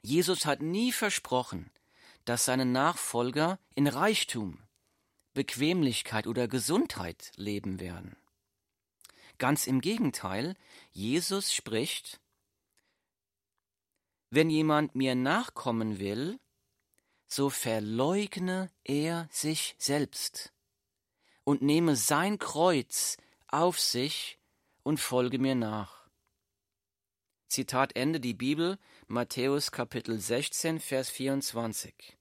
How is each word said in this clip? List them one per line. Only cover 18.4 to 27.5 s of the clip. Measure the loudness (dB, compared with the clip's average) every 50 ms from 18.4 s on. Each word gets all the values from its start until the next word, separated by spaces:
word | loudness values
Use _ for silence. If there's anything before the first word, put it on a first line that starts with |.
| -2 -2 -2 -2 -4 -6 _ _ _
er | -2 -2 0 0 0 -2 -4 -6 -6
sich | -6 -2 -2 -2 -2 -2 -4 -6 -6 _
selbst | 0 0 2 2 0 -2 -4 -8 -8 -6 -8 -10 -14 -14 _ _ _ _ _ _ _ _ _ _ _ _ _ _ _ _ _ _ _
und | 0 0 2
nehme | 4 4 4 6 6 4 4
sein | 2 2 2 2 4 2 2 0 -2
Kreuz | -4 -4 0 4 4 6 4 4 0 _ -4 -2 -2 -2 -4 -6 _ _ _ _ _ -4
auf | 2 4 4 2 2 2
sich | -2 0 0 0 -2 -2 -4 -6 -6 -8 -12 _ _ _ _ _ _ _ _ _
und | _ -2 0 0
folge | 0 0 2 2 2 2 2 0
mir | 2 2 2
nach.“ | 0 0 -2 -2 -4 -6 -8 -12 -20 -20 _ _ _ _ _ _ _ _ _ _ _ _ _ _ _ _ _ _ _ _ _ _ _ _ _ _ _ _
Zitat | _